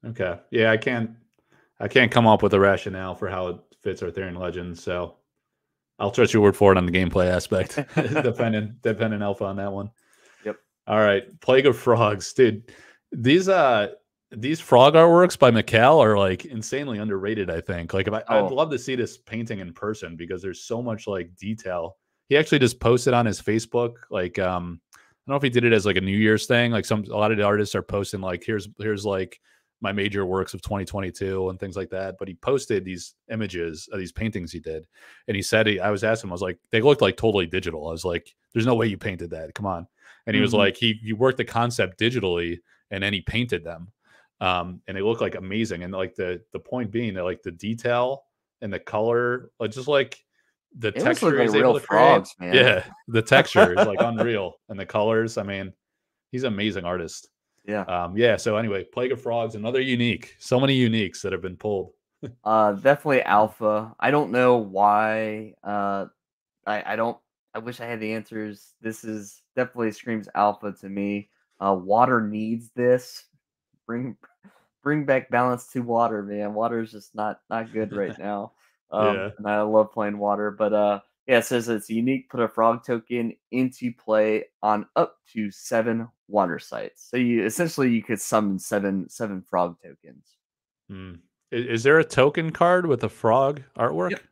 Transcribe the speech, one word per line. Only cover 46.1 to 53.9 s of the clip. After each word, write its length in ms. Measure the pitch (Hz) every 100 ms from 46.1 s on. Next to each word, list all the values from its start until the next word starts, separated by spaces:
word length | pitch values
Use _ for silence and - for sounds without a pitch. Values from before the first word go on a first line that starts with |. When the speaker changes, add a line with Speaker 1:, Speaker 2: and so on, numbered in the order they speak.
Speaker 1:
the, 280 | - 92 90 _
the 60 | -
point 300 | - 127 113
being 240 | 110 117
that, 100 | 95
like, 180 | 90 87
the 100 | 95
detail 720 | 85 101 117 123 120 123 139 _ _ _ _
and 100 | 110
the 80 | 92
color, 680 | - 107 110 120 120 123 127 _
uh, 80 | 113
just, 200 | 120 127
like, 340 | 143 131 - _ _ _ _ _ -
the 120 | 110
Speaker 2:
It 60 | -
looks 80 |
Speaker 1:
texture 220 | - 330 -
Speaker 2:
like, 80 | 139
like, 60 |
Speaker 1:
he's 120 | 117
able 80 | 107 127
Speaker 2:
real 80 | 113
Speaker 1:
to 60 | -
create. 140 | 101
Speaker 2:
frogs, 320 | 131 120 92 -
man. 140 | 90
Speaker 1:
Yeah, 300 | 123 127 95 - - -
the 160 | 117
texture 560 | 110 135 147 180 196 180
is, 80 |
like, 140 | 208